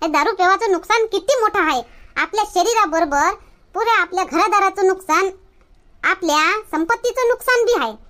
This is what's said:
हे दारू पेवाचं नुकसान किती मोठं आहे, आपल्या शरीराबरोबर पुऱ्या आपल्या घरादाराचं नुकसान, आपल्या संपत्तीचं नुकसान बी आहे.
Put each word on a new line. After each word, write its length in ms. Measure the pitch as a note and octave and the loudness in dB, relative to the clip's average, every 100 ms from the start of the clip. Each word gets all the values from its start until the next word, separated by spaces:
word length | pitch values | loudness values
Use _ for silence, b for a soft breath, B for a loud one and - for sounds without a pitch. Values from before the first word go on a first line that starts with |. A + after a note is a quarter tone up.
हे 60 | D#4+ | -4
दारू 280 | D4 D#4 F#4 | 0 0 0
पेवाचं 360 | F4+ F#4+ A4+ | 2 2 0
नुकसान 340 | E4+ F#4 A4+ A4 | -2 0 0 0
किती 340 | G4+ A4+ C5 | -2 0 0
मोठं 200 | G#4+ G4+ | 0 0
आहे, 220 | D#4+ C4 - b b C4 | 0 -2 -4 b b -6
आपल्या 280 | D#4+ G#4 G#4 F4+ | -4 -2 -2 0
शरीराबरोबर 760 | F4+ A4+ F#4 E4 D#4+ C#4+ E4 G#4+ b b b | 2 2 0 0 0 0 0 -2 b b b
पुऱ्या 280 | F#4+ A4+ G#4+ | -4 0 0
आपल्या 220 | F4 F4+ | 0 -4
घरादाराचं 640 | F#4 D#4+ G#4 G4+ F#4+ F#4+ F#4+ | -2 0 2 2 0 2 0
नुकसान, 420 | F#4+ - D#4+ F#4+ - - _ _ - _ - | 0 0 0 0 -6 -20 _ _ -20 _ -6
आपल्या 580 | C#4+ F#4 E4 D4+ D#4+ G#4+ G#4+ | -4 -2 0 2 2 0 -4
संपत्तीचं 560 | D#4+ E4 A#4 B4 B4 A#4+ | -4 -2 -2 -2 0 0
नुकसान 380 | B4 - B4 A4+ | 0 0 0 2
बी 80 | A4+ | 0
आहे. 140 | A#3 G#3+ - | -2 -8 -18